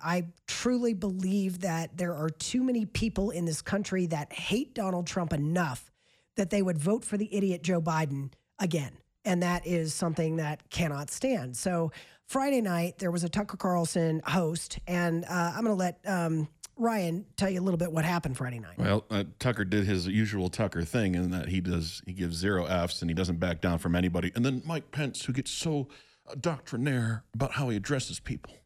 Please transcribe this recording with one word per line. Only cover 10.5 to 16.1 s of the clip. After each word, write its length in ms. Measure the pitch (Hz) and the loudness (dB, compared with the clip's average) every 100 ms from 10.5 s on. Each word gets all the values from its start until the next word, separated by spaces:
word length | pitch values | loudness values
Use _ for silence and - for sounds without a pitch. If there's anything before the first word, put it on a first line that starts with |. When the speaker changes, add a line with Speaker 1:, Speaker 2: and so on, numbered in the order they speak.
| 151 _ | -6 _
Speaker 1:
cannot 400 | - 165 143 147 | -2 -2 -2 -6
stand. 480 | - 269 220 127 123 | -4 0 0 -2 -4
So 340 | 185 175 165 - - - - | 0 0 0 -4 -16 -20 -4
Friday 340 | 269 277 262 | 0 2 2
night, 380 | 202 170 175 - | 2 0 -2 -2
there 100 | 185 | -2
was 140 | 175 | 0
a 60 | 170 | 0
Tucker 280 | 208 208 190 | -2 -2 -2
Carlson 640 | 185 175 160 170 165 156 151 | 2 2 2 2 2 2 0
host, 500 | 180 160 170 - - - | 2 2 -2 -6 -10 -4
and, 400 | 175 175 165 175 | 0 2 0 0
uh, 280 | 180 170 208 | 0 0 0
I'm 80 | |
gonna 100 | 226 | 0
let, 260 | 196 180 - | 2 0 -2
um, 420 | 202 | -2